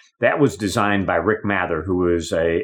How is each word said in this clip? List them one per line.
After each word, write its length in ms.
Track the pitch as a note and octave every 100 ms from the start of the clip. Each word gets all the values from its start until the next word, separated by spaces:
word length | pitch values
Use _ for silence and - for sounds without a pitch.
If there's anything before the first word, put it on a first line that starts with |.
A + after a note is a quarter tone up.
| _ -
That 180 | A#2+ E3
was 160 | C#3 -
designed 520 | G2+ A2+ G#2 G2+ F#2+
by 80 | F2
Rick 280 | F2 G#2+
Mather, 400 | G2+ G2 F2 D#2+ E2+
who 120 | F#2
was 340 | F2 E2+ D#2+
a, 320 | E2+ E2 E2+